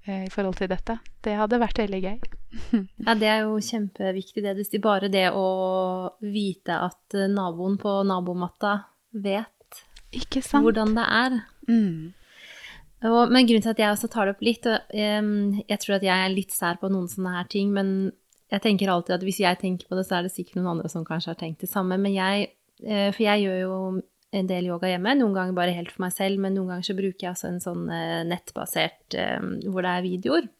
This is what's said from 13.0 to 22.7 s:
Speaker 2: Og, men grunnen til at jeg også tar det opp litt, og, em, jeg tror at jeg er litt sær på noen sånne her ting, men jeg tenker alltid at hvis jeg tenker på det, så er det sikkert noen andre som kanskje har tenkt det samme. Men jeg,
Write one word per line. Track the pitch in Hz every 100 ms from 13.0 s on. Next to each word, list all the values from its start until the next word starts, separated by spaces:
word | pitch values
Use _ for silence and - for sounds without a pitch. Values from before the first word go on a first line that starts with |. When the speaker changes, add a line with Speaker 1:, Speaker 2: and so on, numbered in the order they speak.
Speaker 2:
Og, | 226 233 240
men | 254 240
grunnen | 226
til | 226
at | 220
jeg | 214
også | 208 226
tar | 233 196
det | 202
opp | 220
litt, | 226 240
og, | 220 -
em, | 214 208 214 214 208 202 202 -
jeg | 208
tror | - 196
at |
jeg | 190 185 190
er | 190
litt | 185
sær | - 175 175
på | 190
noen | 190 175
sånne | - 185 180
her | 180
ting, | 202 202
men | 196 196 190 190 - _ _ _
jeg | 202
tenker | 226 196 196
alltid | 175 170 180
at | 190
hvis | 185
jeg | 185 180
tenker | 190 180 -
på | 185
det, | 185
så | 180
er | 180
det | -
sikkert | 180 185
noen | 180 170
andre | 156
som | 170
kanskje | 160 165 -
har | 170
tenkt | 165 156 185
det |
samme. | 208 185 185
Men | 196
jeg, | 196 190 202 - _ _